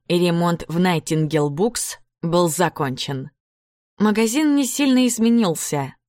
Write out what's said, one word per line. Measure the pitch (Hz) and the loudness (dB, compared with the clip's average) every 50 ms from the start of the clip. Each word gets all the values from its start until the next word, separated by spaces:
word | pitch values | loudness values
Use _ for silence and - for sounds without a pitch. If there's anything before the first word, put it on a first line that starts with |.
| _ - | _ -2
и | 170 175 | 0 2
ремонт | 180 175 170 170 175 170 170 160 - - | 2 2 2 2 0 0 0 -2 -4 -4
в | 156 175 | -2 0
Найтингел | 180 185 175 156 - - 160 156 156 147 151 156 147 147 | 2 2 0 0 -2 -2 -2 -2 0 0 0 0 0 0
Букс | 143 143 196 240 240 - - - - - _ _ _ _ - | 0 -2 -2 -2 -2 -4 -8 -8 -10 -14 _ _ _ _ -4
был | 170 165 175 175 165 | 0 2 2 2 2
закончен. | 143 175 180 156 - - 156 135 131 131 - - 139 131 135 147 - _ _ _ _ _ _ _ _ _ _ _ _ - | 2 0 0 -2 0 -2 -4 -4 -4 -6 -8 -8 -8 -8 -10 -12 -18 _ _ _ _ _ _ _ _ _ _ _ _ -2
Магазин | 202 214 214 220 226 220 226 294 311 294 285 | 0 0 2 2 0 0 0 0 2 2 2
не | 285 277 | 2 0
сильно | 240 - - 285 269 254 254 254 | 0 -2 0 2 2 4 4 2
изменился, | 247 226 - 226 233 233 233 220 180 156 - - - 156 143 135 135 - _ _ | 2 2 2 2 2 4 4 2 2 0 -2 -4 -4 -4 -4 -4 -6 -10 _ _